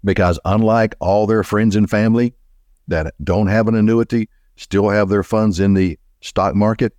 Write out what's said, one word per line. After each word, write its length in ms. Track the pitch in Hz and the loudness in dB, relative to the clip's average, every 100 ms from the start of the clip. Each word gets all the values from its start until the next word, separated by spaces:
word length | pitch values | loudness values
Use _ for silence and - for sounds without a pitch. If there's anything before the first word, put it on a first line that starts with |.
Because 340 | 101 95 90 82 | -2 0 0 0
unlike 500 | - 104 110 113 113 - | -2 0 2 2 0 -2
all 260 | 90 101 107 | -2 0 2
their 160 | 110 | 0
friends 320 | 98 104 110 | 0 0 0
and 160 | 101 104 | 2 0
family 420 | 107 110 113 120 _ _ _ _ _ - | 0 0 0 -2 _ _ _ _ _ -6
that 260 | 82 78 - | -6 -6 -10
don't 240 | 73 90 101 | -4 -2 0
have 180 | 107 110 | 0 0
an 80 | |
annuity, 540 | 110 107 113 117 120 107 _ _ _ | 0 2 0 0 -4 -6 _ _ _
still 320 | - 98 101 | -4 -2 0
have 200 | 104 98 | 0 0
their 160 | 101 | 0
funds 340 | 92 113 107 87 | 0 0 0 0
in 160 | 98 | 2
the 240 | 98 92 78 _ _ | 2 0 -4 _ _
stock 340 | - - 95 | -10 -4 -2
market 420 | 98 104 110 117 | 0 -2 0 -4